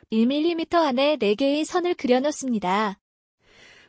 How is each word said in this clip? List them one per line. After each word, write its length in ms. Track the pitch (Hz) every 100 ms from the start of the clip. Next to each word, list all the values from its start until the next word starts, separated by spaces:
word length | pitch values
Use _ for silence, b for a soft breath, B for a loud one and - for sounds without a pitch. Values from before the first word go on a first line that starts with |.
| b
일 160 | 220 233
밀리미터 520 | 285 330 339 320 349
안에 400 | 311 247 285 302
네 180 | 202 214
개의 300 | 277 294 311
선을 300 | 370 349 349
그려넣습니다. 1000 | 226 254 285 294 269 226 180 196 202 196 _ _ _ _ b b b b